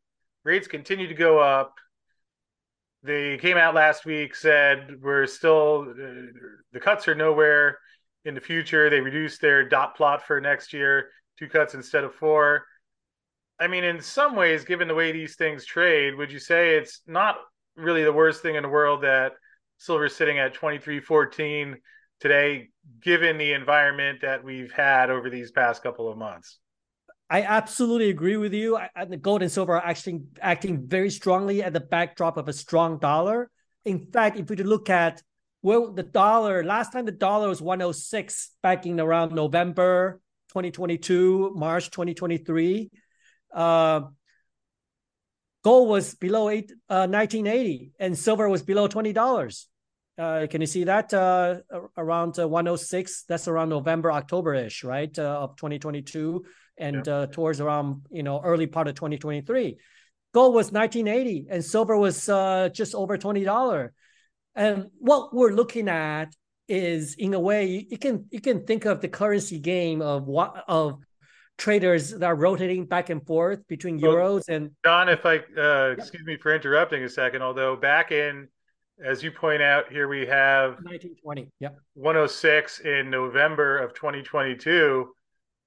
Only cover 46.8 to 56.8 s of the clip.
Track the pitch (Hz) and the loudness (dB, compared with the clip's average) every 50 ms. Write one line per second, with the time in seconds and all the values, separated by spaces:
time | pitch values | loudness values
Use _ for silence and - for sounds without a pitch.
46.8 | _ - 196 185 190 180 196 208 220 208 220 220 208 202 226 254 254 196 147 123 | _ -2 0 0 0 2 2 0 0 0 -2 -2 -2 0 0 0 0 -2 -4 -6
47.8 | 139 - _ - 196 190 170 147 - 220 220 202 214 202 196 165 143 - 196 208 | -10 -16 _ -8 -6 -4 -4 -2 0 0 0 2 2 0 0 0 0 0 0 2
48.8 | 208 202 202 214 220 214 190 220 233 262 254 202 139 110 - - - _ _ _ | 2 0 0 -2 -4 -2 0 0 2 2 2 0 -2 -6 -10 -16 -20 _ _ _
49.8 | _ _ _ _ _ _ _ - 165 165 160 160 156 151 160 156 160 151 - 185 | _ _ _ _ _ _ _ -8 -6 -4 -4 -4 -4 -4 -4 -4 -4 -2 -2 -2
50.8 | 175 180 190 214 220 - 208 196 185 185 180 180 180 180 180 175 - - - 175 | 0 2 2 0 0 0 0 2 2 4 4 2 2 0 -2 -4 -8 -14 -14 -14
51.8 | 185 - - 175 165 160 170 170 170 170 - 180 170 156 156 170 170 170 175 - | -14 -12 -10 -8 -4 -2 -2 -2 -2 -4 -4 -4 -2 0 0 0 0 0 -2 -4
52.8 | - - 185 185 185 185 - - - - 170 165 - 175 165 160 160 160 156 147 | -4 -6 -6 -6 -6 -6 -10 -12 -8 -6 -6 -6 -4 -2 -2 -2 -2 -2 -2 -2
53.8 | 131 165 165 165 156 170 151 147 143 - 175 185 170 160 143 131 120 110 - - | -2 -2 -2 0 0 0 -2 -2 -4 -4 -4 -2 -2 -2 -2 -2 -4 -6 -10 -12
54.8 | - 127 127 143 151 151 151 165 151 143 147 143 139 131 139 - 165 151 147 143 | -10 -8 -6 -6 -6 -6 -6 -6 -6 -4 -4 -6 -6 -8 -10 -10 -10 -8 -8 -8
55.8 | 147 156 147 147 139 143 - 156 156 160 170 185 180 - - _ _ _ _ - | -8 -8 -10 -10 -10 -10 -10 -8 -6 -6 -6 -8 -10 -12 -20 _ _ _ _ -10